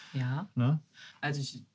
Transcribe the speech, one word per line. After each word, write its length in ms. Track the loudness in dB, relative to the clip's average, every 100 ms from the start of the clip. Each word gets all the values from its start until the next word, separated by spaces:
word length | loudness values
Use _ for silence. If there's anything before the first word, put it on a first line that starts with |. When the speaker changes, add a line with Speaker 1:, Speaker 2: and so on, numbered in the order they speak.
| -8
Speaker 1:
Ja. 340 | -4 -2 -2 -2 2
Speaker 2:
Ne? 240 | 4 4 -2 -20 -20 -6
Speaker 1:
Also 220 | -4 -4
ich 220 | -6 -10 -18